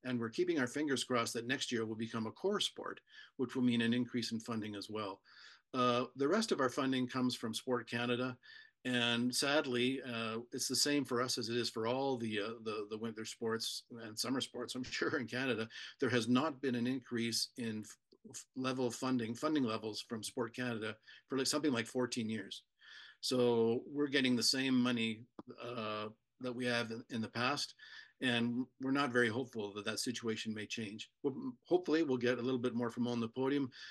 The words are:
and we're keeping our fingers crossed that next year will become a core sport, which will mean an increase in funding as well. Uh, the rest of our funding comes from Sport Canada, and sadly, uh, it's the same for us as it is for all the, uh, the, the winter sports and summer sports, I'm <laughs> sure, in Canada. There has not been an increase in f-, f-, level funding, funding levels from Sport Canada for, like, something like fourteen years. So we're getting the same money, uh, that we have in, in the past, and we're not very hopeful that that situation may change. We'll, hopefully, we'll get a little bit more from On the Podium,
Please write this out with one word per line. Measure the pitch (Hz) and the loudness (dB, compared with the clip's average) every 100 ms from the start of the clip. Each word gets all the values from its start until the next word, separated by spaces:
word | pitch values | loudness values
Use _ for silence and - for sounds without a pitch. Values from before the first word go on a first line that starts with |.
and | 127 123 | -4 -2
we're | 113 | 0
keeping | 113 175 165 | 0 2 2
our | 123 | 0
fingers | 143 151 127 | 0 0 0
crossed | - 123 110 | 2 0 0
that | - 120 | -2 -2
next | 131 - | -2 -2
year | 113 110 | -2 -2
will | |
become | 107 113 120 110 | -4 -4 -4 -4
a | |
core | - 190 208 | -2 -2 0
sport, | - - 92 - - - - - | -2 -4 -10 -10 -14 -20 -12 -4
which | 123 | -2
will | 131 | 2
mean | 123 117 | 2 4
an | 117 | 4
increase | 123 120 123 113 | 2 0 -2 -2
in | 113 | -4
funding | - 113 107 | -4 -4 -4
as | 101 95 | -6 -6
well. | 107 104 95 _ - - - _ | -6 -6 -8 _ -20 -20 -20 _
Uh, | 131 123 120 127 127 | 2 4 4 0 0
the | 139 | 2
rest | 202 220 | 4 2
of | 151 | 2
our | 127 | 2
funding | 143 135 131 123 | 2 0 2 0
comes | 131 127 120 | 0 0 0
from | 117 | -4
Sport | 110 - 123 113 | -4 -2 -2 -2
Canada, | 120 123 120 127 127 - - - _ | -2 0 0 0 -4 -14 -20 -20 _
and | 127 123 120 117 123 | 0 2 4 4 2
sadly, | 123 143 147 143 123 123 135 | 2 2 4 4 2 2 0
uh, | 127 117 113 113 120 | -4 -4 -2 -4 -6
it's | 131 - | -4 0
the | |
same | 123 143 143 | 2 4 4
for | 131 120 | 2 0
us | 127 - | 0 -2
as | 113 | 0
it | 120 | 0
is | 113 | 0
for | 117 110 | 0 0
all | 127 139 127 | 0 0 0
the, | 113 107 | -2 -2
uh, | 104 117 | -2 -4
the, | 110 107 104 | -6 -4 -4
the | 107 | -4
winter | 113 110 | -6 -6
sports | 110 - 113 113 - - - 120 | -10 -4 -2 0 -2 -6 -10 -12
and | 113 110 | -8 -4
summer | 117 131 | -2 -2
sports, | - 117 120 | -2 -4 -6
I'm | 127 | -6
<laughs> | 123 | -6
sure, | - 165 147 | -2 0 0
in | 113 | -2
Canada. | 127 135 110 113 - - - | -2 0 0 -2 -8 -16 -2
There | 127 | 2
has | 123 110 | 2 4
not | 127 151 131 | 4 2 0
been | 139 | -2
an | 120 120 | 0 0
increase | 135 - 117 117 113 - - | -2 -2 -2 0 -2 -4 -4
in | 113 107 | -6 -4
f-, | 104 - _ _ - | -8 -14 _ _ -18
f-, | 127 - - | -16 -12 -4
level | 127 127 123 | -2 0 0
funding, | 113 131 127 113 | 0 0 0 0
funding | 117 151 151 | -2 0 2
levels | 120 110 107 104 - | 2 0 -4 -6 -6
from | 113 | -8
Sport | 104 - 113 123 | -6 -4 -4 -4
Canada | 127 113 110 107 - - - | -4 -2 -4 -8 -14 -20 -4
for, | 135 | -2
like, | 131 | 2
something | 151 151 | 2 2
like | 117 113 | 2 0
fourteen | 127 123 123 110 | 0 -2 -2 -2
years. | 110 95 - - _ - - - - | -4 -6 -12 -16 _ -20 -20 -20 -8
So | - 127 123 117 113 120 - | 0 4 6 6 6 4 0
we're | 143 143 | 0 2
getting | 135 127 | 4 4
the | 123 | 4
same | 113 135 135 | 4 2 4
money, | 127 123 120 113 110 120 - - - | 6 6 4 0 -2 -8 -16 -14 -12
uh, | 120 123 107 107 107 107 _ - | -8 -6 -4 -4 -6 -10 _ -8
that | 127 | -6
we | 120 123 | -2 0
have | 120 117 | 0 0
in, | 113 - | -6 -6
in | 117 | -4
the | 107 | -4
past, | 113 123 147 - - - - - - | 0 0 0 -4 -10 -20 -18 -20 -4
and | 131 120 117 120 127 - | 2 2 2 0 -4 -4
we're | 131 | 0
not | 139 143 | 2 2
very | 120 120 | 4 4
hopeful | 110 127 113 101 | 2 -4 -4 -6
that | 101 104 | -4 -4
that | 107 | -2
situation | - 113 120 110 113 | -2 -2 -2 -4 -4
may | 107 104 | -6 -6
change. | - 107 110 - _ | -6 -6 -8 -14 _
We'll, | 139 127 131 123 | -4 -4 -6 -8
hopefully, | - 180 180 156 | 0 2 4 2
we'll | 160 127 | 4 2
get | 123 123 | 2 2
a | |
little | 120 131 | 2 2
bit | 123 | 2
more | 113 120 | 0 0
from | 117 120 | 0 0
On | 120 | 2
the | 113 | 0
Podium, | 127 135 143 135 - - | 0 2 2 0 -6 -16